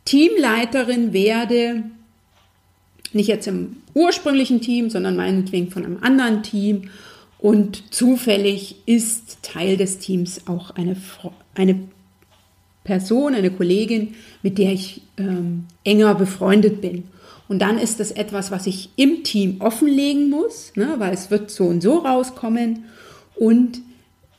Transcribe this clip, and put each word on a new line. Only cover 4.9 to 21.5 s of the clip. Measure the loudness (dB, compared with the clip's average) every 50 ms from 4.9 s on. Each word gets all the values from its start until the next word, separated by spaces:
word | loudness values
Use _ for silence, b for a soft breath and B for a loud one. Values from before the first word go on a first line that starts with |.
| -2 -2 -2 -2 -2
meinetwegen | -2 0 0 0 0 0 -2 -2 -4 -4 -4
von | -6 -8 -8
einem | -6 -6 -2 0
anderen | 2 2 4 2 2 0 -2 -2
Team, | -4 -4 -2 0 0 -2 -2 -4 B B B B B B B B B B _
und | 2 4 4 4 4 2 -2 -10 -14 -10 -4
zufällig | 0 2 2 2 2 2 0 2 2 2 0 0 -2 -6 -12 -18 -8 _
ist | 0 2 2 2 0 -4 -6 -10 -14 -20 -20 -18
Teil | -14 -8 -4 -2 0 0
des | 0 0 -2 -4 -6
Teams | -6 -4 -2 -2 -2 -4 -6 -10 -8
auch | -8 -8 -8 -8 -10
eine | -8 -6 -4 -4 -4
Fro-, | -6 -10 -14 -18 -18 -18 -18 -18 -20 _ _ -2
eine | 2 2 4 2 2 -2 -8 -18 _ _ _ _ _ _ _ _ _ _ _ _ _ _ _ _ _ -6
Person, | -4 -4 -2 -2 0 0 0 0 0 0
eine | 0 0 0
Kollegin, | 0 0 0 2 2 2 0 0 -2 -2 -2 -4 B B B B B B -4
mit | -2 0
der | 2 2 2 0
ich, | -2 -6 -10 -14 -18 -20 _ _ -8
ähm, | -6 -4 -4 -4 -4 -4 -6 -6 -8 -12 _ _ 0
enger | 2 4 6 6 6 4
befreundet | 4 2 0 -2 -2 2 4 6 6 6 4 2 0
bin. | -4 -6 -8 -8 -10 B B B B B B B B
Und | -6 -4 -2
dann | 0 0 0 0
ist | -2 -2 -2 -4
das | -6 -6
etwas, | -6 -6 -8 -6 -6 -8 -8 -6
was | -8 -6 -6
ich | -6 -6 -6 -10 -6 _
im | 2 4 4 2 0 -2
Team | -4 -2 0 0 0 -2 -2
offenlegen | -2 -2 0 2 2 2 2 2 2 0 0 2 2 0
muss, | 0 0 -2 -4 -6 -10 -18 -8 -4
ne, | -4 -2 -2 -2
weil | -2 -2 -4 -4
es | -4 -4 -2
wird | -2 -2 -2 -4